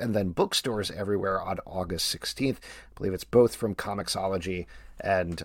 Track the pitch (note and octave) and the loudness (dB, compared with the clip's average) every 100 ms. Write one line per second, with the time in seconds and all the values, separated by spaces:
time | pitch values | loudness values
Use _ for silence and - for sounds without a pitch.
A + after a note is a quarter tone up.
0 | A#2+ G#2 F#2+ E2+ E2+ - C3 G#2+ F#2+ - | -2 0 2 2 0 0 0 -2 -4 -4
1 | G2+ G2+ F#2+ F#2 F2+ F#2 - F#2 F2+ E2+ | 0 0 2 0 -2 -4 -4 -4 -2 -2
2 | - - - - C3+ - - - - - | -2 -4 -6 -2 0 0 -8 -18 -18 -6
3 | G2+ F#2 - A#2+ A#2 - A2 F#2+ - G2+ | -2 -2 4 8 8 6 -2 -2 -4 -4
4 | F#2+ F#2+ F#2+ F#2+ F2+ F2+ E2+ - - - | -4 -2 0 0 -2 -4 -6 -14 -18 -6
5 | - F#2+ E2+ E2 | 2 2 2 -4